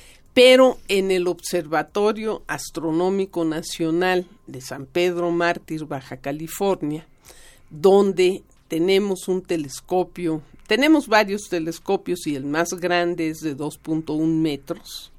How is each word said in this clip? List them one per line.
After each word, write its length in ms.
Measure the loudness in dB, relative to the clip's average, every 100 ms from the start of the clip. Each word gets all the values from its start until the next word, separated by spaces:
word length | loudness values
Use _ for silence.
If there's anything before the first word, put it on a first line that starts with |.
| -20 -20 -2
pero 460 | 6 8 10 8 4 -2
en 240 | 0 2
el 160 | 0 0
Observatorio 1160 | -4 -4 -4 -2 -2 -2 0 0 0 -4 -6 -8
Astronómico 960 | -10 -8 -6 -2 0 0 0 -2 -2 -2
Nacional 840 | -4 -6 -4 -2 0 2 0 -2 -10 -18
de 140 | -16
San 260 | -12 -12 -6
Pedro 420 | 0 0 0 -2
Mártir, 560 | 0 0 -2 -6 -10 -8
Baja 320 | -10 -12 -12
California, 920 | -8 -8 -10 -4 -2 0 -2 -8 -10 _ -20 -20 -20 -20 -20
donde 720 | 0 6 6 6 2 0 0 -8 _ _
tenemos 600 | -2 2 2 2 -4 -4
un 160 | -4
telescopio, 1000 | -2 -4 -4 -12 -4 -2 -2 -4 -4 -4 -8 -16 -2
tenemos 420 | 2 4 4 4
varios 420 | 2 2 -2 -4
telescopios 760 | -6 -4 -6 -4 -4 -2 -6 -4
y 100 | -6
el 100 | -4
más 240 | -2 -2
grande 600 | -4 -2 0 0 -2 -4
es 120 | -4
de 120 | -6
dos 240 | -6 -8 -8
punto 360 | -6 -4 -4
un 280 | -2 0 0
metros 720 | 0 -2 -8 -12 -12 -18 -18